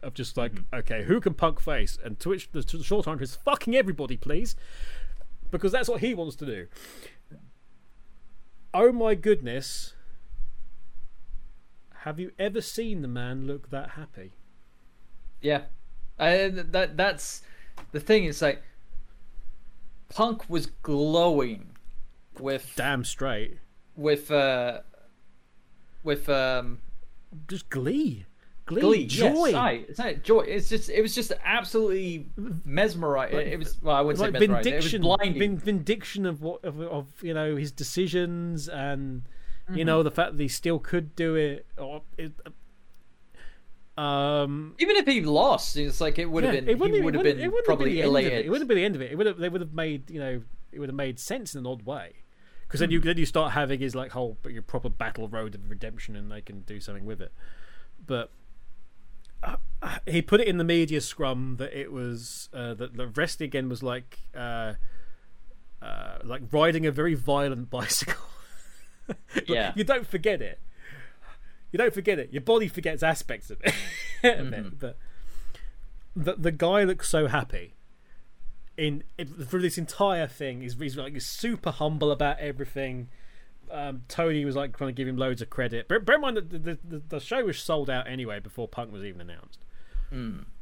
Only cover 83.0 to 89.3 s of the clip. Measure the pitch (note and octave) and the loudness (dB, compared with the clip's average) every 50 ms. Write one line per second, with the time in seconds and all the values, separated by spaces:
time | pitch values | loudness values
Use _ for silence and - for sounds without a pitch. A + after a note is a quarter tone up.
83 | B2 B2 - - - - - - - - - - - - - D3+ C#3+ C#3+ C3+ B2+ | -8 -10 -12 -12 -12 -12 -12 -14 -16 -16 -18 -16 -14 -12 -8 -8 -6 -6 -6 -8
84 | B2 - - - E3+ E3 D#3 D3+ C#3+ C#3+ C3 C#3 C#3 C#3 - - C#3+ C3+ B2+ B2 | -10 -8 -4 0 0 2 2 2 0 0 -2 -2 -2 -4 -4 -4 -4 -4 -4 -4
85 | C3+ B2+ C3 B2+ C3 C3 B2+ A#2+ A#2 - - - B2+ A#2+ A#2 A2+ - - E3+ A3+ | -4 -4 -2 0 0 0 -2 -2 -6 -6 -4 -2 -2 -2 -2 -4 -2 2 0 2
86 | G#3 G3+ C4 D#4 D4 C4+ A#3+ G#3+ F3+ D#3 - E3 D#3 E3 E3 - - E3+ E3 D3+ | 4 6 4 4 4 2 0 0 -2 -2 -2 -2 -2 -2 -2 -4 -8 -10 -10 -10
87 | D3 D#3 - D3 - - A3+ C4+ B3+ G3+ - - - - E3 D#3 C#3+ C3+ C3 B2+ | -8 -6 -8 -8 -6 -4 -2 0 0 0 -2 -4 -2 -2 0 0 0 0 -2 -2
88 | B2 - B2+ B2+ B2+ A2+ G#2 G2+ G2+ G2+ - - A#2 A2 - - A#2+ A2+ G#2 G2 | -2 -4 -6 -8 -6 -6 -6 -8 -10 -10 -8 -8 -8 -8 -6 -8 -10 -8 -10 -10
89 | F#2+ G2+ F#2 F2+ F2 E2+ | -10 -10 -10 -10 -10 -10